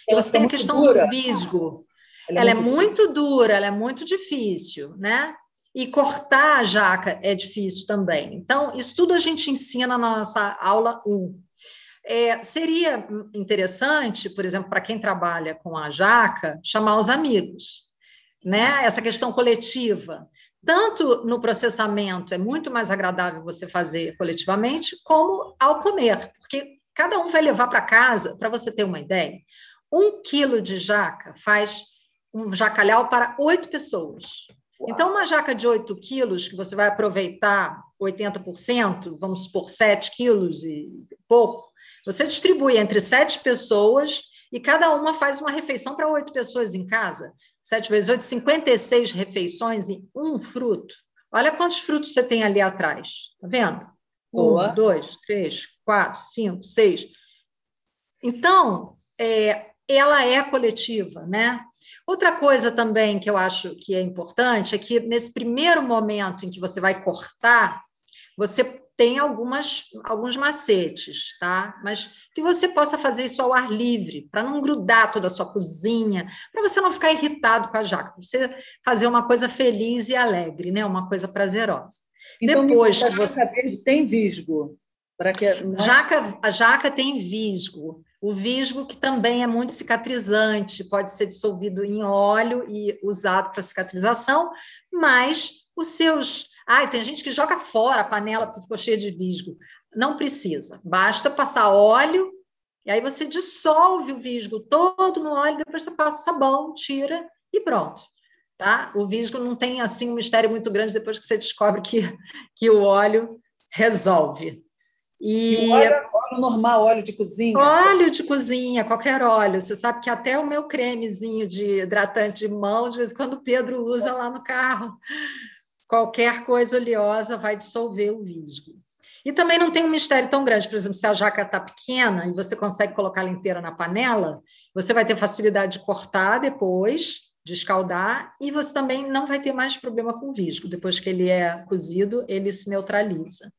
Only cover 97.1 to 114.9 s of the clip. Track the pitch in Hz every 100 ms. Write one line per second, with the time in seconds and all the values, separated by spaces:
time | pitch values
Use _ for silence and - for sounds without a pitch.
97.1 | 302 277 247 302 - - 226 240 247 202
98.1 | 208 208 220 220 208 - 220 - 214 202
99.1 | 170 185 180 - - - _ _ 220 277
100.1 | 294 277 - 190 151 - - 170 185 202
101.1 | 214 285 285 269 247 208 196 214 240 311
102.1 | 359 381 - _ _ _ _ - 214 262
103.1 | 269 302 339 - - 320 311 370 370 269
104.1 | 254 247 240 202 214 - 302 370 370 381
105.1 | 359 311 285 294 302 302 320 330 330 302
106.1 | 294 339 302 269 269 311 - - 269 277
107.1 | 339 339 _ _ 403 - 220 156 - -
108.1 | _ _ _ _ - 190 240 - 202 202
109.1 | 226 226 262 247 240 247 254 233 - 240
110.1 | 233 233 226 220 226 226 202 220 214 220
111.1 | 220 - 220 - - 208 196 - 233 180
112.1 | - - - - - 226 214 202 196 208
113.1 | 220 233 226 _ _ _ - 226 202 190
114.1 | 170 147 147 160 - _ _ -